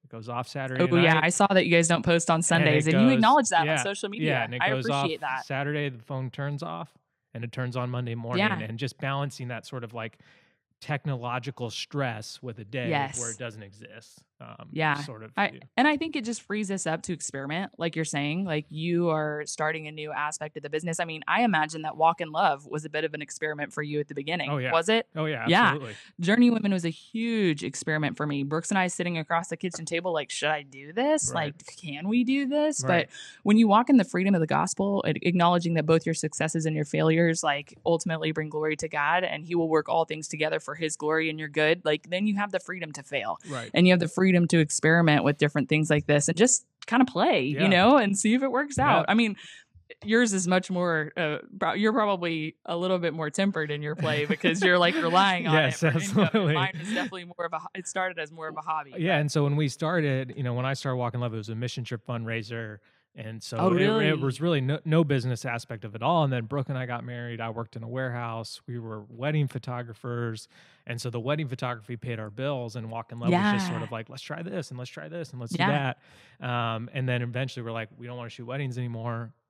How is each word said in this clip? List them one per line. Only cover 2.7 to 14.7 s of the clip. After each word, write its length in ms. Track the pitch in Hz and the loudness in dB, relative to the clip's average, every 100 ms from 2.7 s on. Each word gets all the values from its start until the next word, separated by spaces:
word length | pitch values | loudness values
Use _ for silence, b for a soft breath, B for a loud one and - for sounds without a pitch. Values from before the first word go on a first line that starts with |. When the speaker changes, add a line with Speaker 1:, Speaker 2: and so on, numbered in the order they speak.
| 151 151 | 4 4
Speaker 2:
and 80 | 175 | 6
you 60 | 240 | 6
Speaker 1:
goes, 40 | |
Speaker 2:
acknowledge 340 | 262 220 285 240 | 6 6 6 4
that 100 | 175 | 2
on 60 | 156 | 2
Speaker 1:
yeah, 160 | 151 | 0
Speaker 2:
social 260 | 156 - 196 | 0 -4 -6
Speaker 1:
yeah, 20 | 214 | -2
Speaker 2:
media. 220 | 156 131 | 0 0
Speaker 1:
and 100 | 113 | -2
it 80 | 123 | 0
Speaker 2:
I 80 | 185 | 0
Speaker 1:
goes 180 | 131 131 | 0 0
off 160 | 139 | 0
Speaker 2:
appreciate 160 | 143 156 | 0 -4
that. 240 | 143 131 | -6 -8
Speaker 1:
Saturday, 440 | - 135 143 147 143 | -4 -4 -2 -2 -4
the 120 | 120 | -6
phone 280 | - 135 131 | -10 -8 -8
turns 320 | - 143 143 | -6 -6 -6
off, 340 | 156 170 151 _ _ _ _ | -8 -10 -12 _ _ _ _
and 100 | 117 | -12
it 80 | 117 | -10
turns 240 | - 123 127 | -6 -6 -4
on 140 | 123 | -4
Monday 240 | 120 123 | -6 -6
morning. 240 | 117 117 131 208 | -8 -4 -2 0
Speaker 2:
Yeah. 120 | 180 | -2
Speaker 1:
And 200 | 107 113 | -6 -6
just 200 | 139 - | -8 -6
balancing 500 | 135 139 143 - 123 | -6 -4 -6 -8 -10
that 180 | 117 - | -10 -10
sort 180 | 131 | -12
of, 80 | 117 | -10
like, 240 | 117 113 _ b b b b b _ | -10 -12 _ b b b b b _
technological 880 | - 147 151 131 120 127 123 - 120 | -6 -4 -4 -6 -4 -6 -6 -8 -8
stress 720 | - - 147 131 110 104 - | -8 -8 -4 -4 -6 -12 -12
with 160 | 127 113 | -12 -12
a 60 | |
day 240 | 101 127 123 | -10 -6 -2
Speaker 2:
Yes. 300 | 147 135 127 | -2 -2 -6
Speaker 1:
where 100 | 117 | -8
it 80 | 107 | -8
doesn't 240 | 120 107 | -12 -12
exist. 600 | 101 101 110 107 - - _ _ | -18 -20 -20 -20 -20 -20 _ _
Um, 300 | 120 110 - | -20 -18 -10